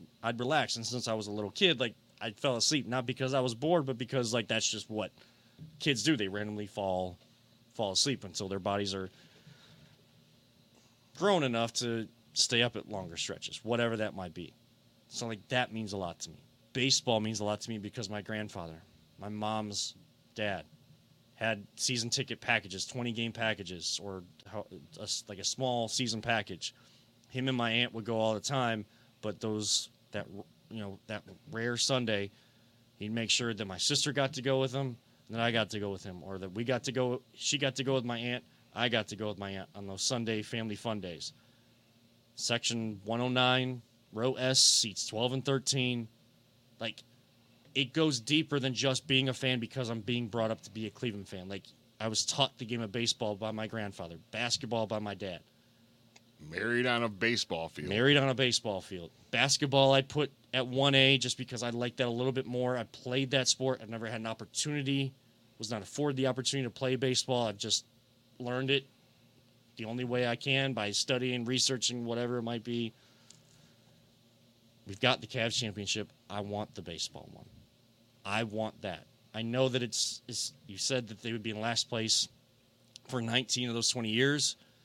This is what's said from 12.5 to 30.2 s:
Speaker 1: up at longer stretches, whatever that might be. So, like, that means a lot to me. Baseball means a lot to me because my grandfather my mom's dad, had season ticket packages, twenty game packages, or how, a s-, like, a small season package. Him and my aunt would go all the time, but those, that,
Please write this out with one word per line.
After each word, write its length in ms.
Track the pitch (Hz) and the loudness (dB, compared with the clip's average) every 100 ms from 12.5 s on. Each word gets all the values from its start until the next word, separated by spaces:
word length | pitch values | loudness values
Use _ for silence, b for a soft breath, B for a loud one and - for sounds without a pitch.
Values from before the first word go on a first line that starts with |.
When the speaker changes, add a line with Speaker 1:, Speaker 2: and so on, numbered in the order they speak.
| 117 | 6
Speaker 1:
up 140 | 120 104 | 4 2
at 120 | - | -6
longer 280 | 101 90 85 | -8 -6 -6
stretches, 480 | - - - - | -6 -6 -10 -8
whatever 320 | 110 120 117 113 | -2 2 2 0
that 180 | 107 | -2
might 200 | 95 87 | -4 -10
be. 180 | 90 82 - _ _ _ _ _ | -8 -12 -14 _ _ _ _ _
So, 180 | - 120 | -8 -6
like, 200 | 107 - | -6 -2
that 240 | 127 123 | 0 0
means 200 | 113 107 | -4 -4
a 40 | 101 | -4
lot 220 | 87 80 | -4 -6
to 100 | - | -12
me. 60 | 78 - _ _ | -14 -20 _ _
Baseball 460 | 131 131 - - 110 | 0 2 4 4 2
means 200 | 107 107 | 2 -2
a 40 | |
lot 160 | 104 104 | -2 -2
to 80 | - | -4
me 80 | 110 | -6
because 300 | 98 - 101 | -6 -8 -6
my 100 | 104 | -6
grandfather 600 | 98 107 104 98 82 80 - - _ - | -6 -6 -6 -8 -10 -12 -18 -20 _ -14
my 80 | 101 | -10
mom's 640 | 107 107 110 107 101 - - - _ _ | -4 -2 -2 -4 -6 -6 -10 -20 _ _
dad, 300 | - 107 98 - - - - _ _ _ | -4 -2 -2 -8 -20 -20 -20 _ _ _
had 300 | - 110 104 98 - | -2 -2 -2 -6 -4
season 340 | - 123 117 | -2 -2 0
ticket 300 | 135 - 113 | -2 -2 -4
packages, 440 | - 113 95 95 - | 0 0 0 -8 -6
twenty 260 | 131 120 | -4 -4
game 200 | 113 117 | -2 -4
packages, 680 | 107 113 107 90 87 - - | 0 -2 -2 -6 -6 -6 -6
or 200 | 101 95 87 - - | -6 -10 -12 -20 -12
how, 200 | 104 - 90 71 - | -12 -10 -14 -16 -12
a 40 | |
s-, 220 | 107 - - | -6 -6 -6
like, 100 | 95 | -4
a 60 | |
small 440 | - - 131 120 113 | -4 0 0 0 0
season 320 | - 120 113 | 0 0 -2
package. 520 | 117 113 98 87 - - b b b _ _ | 0 0 0 -8 -8 -10 b b b _ _
Him 180 | 127 131 | -2 0
and 80 | 127 | 2
my 140 | 117 | 2
aunt 220 | 117 123 | 4 2
would 100 | 117 | 0
go 120 | 110 113 | -2 2
all 180 | 110 | 4
the 60 | 107 | 2
time, 440 | - 135 120 110 101 b b b | 0 2 2 0 -4 b b b
but 200 | 107 92 | -6 -4
those, 480 | 110 107 104 - - _ _ | -2 -2 2 0 0 _ _
that, 140 | 104 | -8